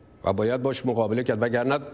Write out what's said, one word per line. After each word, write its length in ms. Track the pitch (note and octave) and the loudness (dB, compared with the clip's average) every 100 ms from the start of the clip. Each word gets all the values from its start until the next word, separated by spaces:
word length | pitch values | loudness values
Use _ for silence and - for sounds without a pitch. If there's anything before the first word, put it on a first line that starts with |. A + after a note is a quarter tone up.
| - - | -20 -6
و 80 | - | -2
باید 300 | G2 A2 B2+ | 0 0 0
باش 240 | C3 B2+ B2+ | 0 -2 -2
مقابله 360 | A2+ G#2+ A#2 | 0 0 0
کرد، 180 | B2 A2+ | 0 0
وگرنه 360 | A#2 A#2+ B2 C#3+ B2+ | 0 0 0 -2 -4